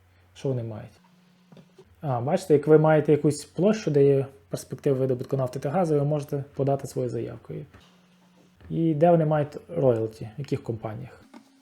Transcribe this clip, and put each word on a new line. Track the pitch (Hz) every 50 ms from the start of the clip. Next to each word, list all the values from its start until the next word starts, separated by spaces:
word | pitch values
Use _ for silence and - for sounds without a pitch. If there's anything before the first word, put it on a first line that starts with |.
| _ _ _ _ _ _ _
що | - - 139
вони | 131 120 113
мають. | 113 107 110 117 117 - _ _ _ _ _ _ _ _ _ _ _ - - - _ _ - - _ _ _
А, | - 147 127 120
бачите, | 120 139 165 185 - - 156
як | 143 - 151
ви | 156 151
маєте | 156 156 156 151 143 156
якусь | 151 143 - 156 135 - -
площу, | - _ - 170 208 214 214 - 170
де | 147 143 139
є | 139 139 135 135 131 - - _ _
перспектива | - - - - 139 131 - 147 135 127
видобутку | 131 127 127 123 127 - - 135
нафти | 131 127 - 135
та | - 143
газу, | 131 190 185 160 151
ви | 143 139
можете | 143 151 147 139 - - 143 135 - -
подати | - 139 135 139 135 - 127
свою | - 135 127 123
заявку. | 123 120 117 120 120 117 - - 156 156 151 - _ - - _ _ _ _ _ _ _ _ _ _ _ _ _ _ _ - -
І | 160 160 165 165 160
де | 143 160 175
вони | 175 165 160
мають | 151 156 151 147 143 - - - -
роялті, | 175 165 143 131 120 110 110 110 - - 127 113 - -
в |
яких | 139 - 139 127 -
компаніях. | - 113 107 - 113 110 117 - - - - - _ - - _ _ _ _